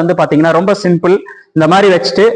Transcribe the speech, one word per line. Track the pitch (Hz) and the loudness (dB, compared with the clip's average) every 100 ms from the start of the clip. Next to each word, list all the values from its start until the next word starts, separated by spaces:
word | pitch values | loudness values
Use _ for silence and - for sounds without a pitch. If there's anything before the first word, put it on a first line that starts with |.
வந்து | 170 175 | 0 -2
பாத்தீங்கன்னா | 151 151 165 160 | 0 0 0 0
ரொம்ப | 196 202 | 0 -2
சிம்பிள். | 180 170 180 196 - - _ 160 | -2 -2 0 -2 -4 -20 _ -2
இந்த | 156 | 0
மாதிரி | 190 202 175 | 2 2 0
வச்சுட்டு | - 185 220 | -2 0 0